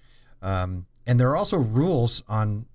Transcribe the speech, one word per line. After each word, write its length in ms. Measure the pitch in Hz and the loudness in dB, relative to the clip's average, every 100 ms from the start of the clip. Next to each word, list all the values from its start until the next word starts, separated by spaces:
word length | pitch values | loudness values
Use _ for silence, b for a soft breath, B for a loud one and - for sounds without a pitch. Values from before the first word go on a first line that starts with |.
| b b b b | b b b b
Um, 440 | 95 95 92 90 90 _ - | -4 -4 -4 -6 -12 _ 0
and 140 | 123 | 2
there 100 | 127 | 2
are 60 | 160 | 2
also 200 | 202 185 | 0 0
rules 640 | 117 113 170 156 117 - - | 0 2 2 2 2 0 -2
on 360 | 107 107 104 117 | -2 -2 -4 -10